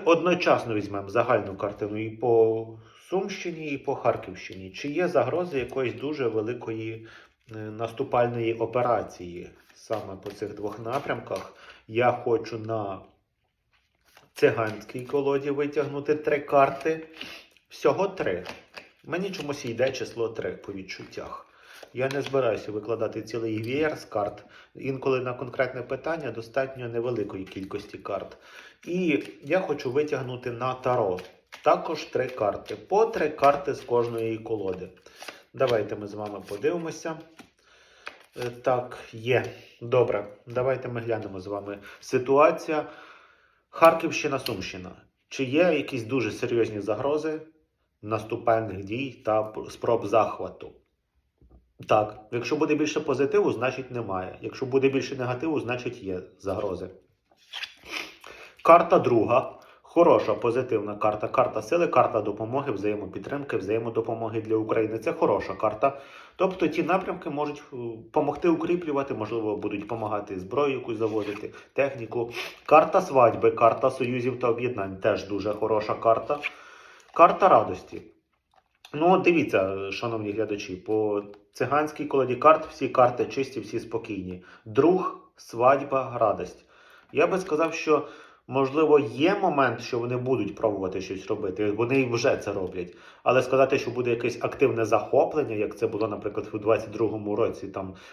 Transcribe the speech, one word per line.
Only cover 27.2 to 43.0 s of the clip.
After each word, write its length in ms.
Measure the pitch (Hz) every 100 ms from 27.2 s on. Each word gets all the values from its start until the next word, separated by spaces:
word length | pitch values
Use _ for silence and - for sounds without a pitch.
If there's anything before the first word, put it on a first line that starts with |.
| 101 98 92
кількості 520 | - 95 101 - 92
карт. 400 | 92 98 - - - - - _ -
І 380 | 180 180 143 - -
я 160 | 139 180
хочу 320 | 185 143 131
витягнути 600 | 131 151 131 127 127 123
на 220 | 117 127
таро 460 | 127 131 123 104 90 - - _ -
також 400 | - 165 - 160
три 240 | - - 127
карти. 480 | - 104 95 - 107
По 300 | - 196 226
три 240 | 190 156
карти 440 | - 139 143 143
з 80 | 127
кожної 560 | - 120 117 117 113 110
колоди. 520 | 110 110 95 90 90 - - - - - -
Давайте 420 | 123 131 117 104 104
ми 120 | 104
з 60 |
вами 280 | 104 104 101 92
подивимося. 680 | 101 143 175 165 - 170 160 - - - _ _ _ _ _ - - _ -
Е, 120 | 123
так, 480 | 120 - 123 - - -
є. 320 | 113 113 120 98 - - -
Добре. 460 | 120 123 117 101 101 - -
Давайте 400 | 120 127 127 127
ми 140 | 120
глянемо 380 | 113 110 101 95
з 80 | 95
вами. 300 | 101 101 101 - -
Ситуація 840 | - 131 127 139 160 170 - 151 147 -